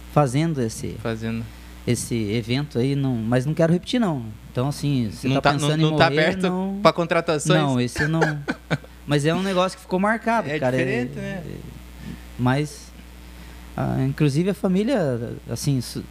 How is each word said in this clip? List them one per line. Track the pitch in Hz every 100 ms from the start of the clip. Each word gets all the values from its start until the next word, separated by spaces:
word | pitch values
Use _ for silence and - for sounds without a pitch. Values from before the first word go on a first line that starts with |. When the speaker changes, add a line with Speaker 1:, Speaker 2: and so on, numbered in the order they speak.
| -
Speaker 1:
fazendo | 151 139 135 165 139
esse | 113 - 95 85
Speaker 2:
Fazendo. | 117 113 113 113 113 - - - -
Speaker 1:
esse | 117 - 120 101
evento | 117 110 131 147 120
aí, | 135 143
não, | 135 117
mas | 110 127 135
não |
quero | 160 160
repetir, | 180 - 247
não. | 202 139 113 104 -
Então, | 123 135
assim, | 143 143 135 107
você | 85 131
Speaker 2:
Não | 139
Speaker 1:
tá |
Speaker 2:
tá, | 143
não, | 147
Speaker 1:
pensando | 147 151
em |
Speaker 2:
não | 156 156
tá | 165
Speaker 1:
morrer, | 147
Speaker 2:
aberto | 160 190
Speaker 1:
não | 180 185 190 196
Speaker 2:
pra | 165
contratações? | 175 170 170 165 151 151 156
Speaker 1:
Não, | 143 123
esse | 123 - 151
não. | 165 156 147 143 - -
Speaker 2:
<laughs> | - - - -
Speaker 1:
Mas | 147 151
é |
um | 175
negócio | 196 180 185 -
que |
ficou | - 185
marcado, | 202 226 226 226 139
Speaker 2:
É | 151
Speaker 1:
cara. | 131 127
É, | 131 233 -
Speaker 2:
diferente, | -
né? | 98 98
Speaker 1:
é... | 50 50 - - - - - - - -
Mas, | 123 139 151 - - - - - - - - - - -
ah, | 131 127 135
inclusive | 143 151 143 185
a |
família, | 190 196 185 214 247 147 117 120 - -
assim, | 117 147 131
su-, | - - -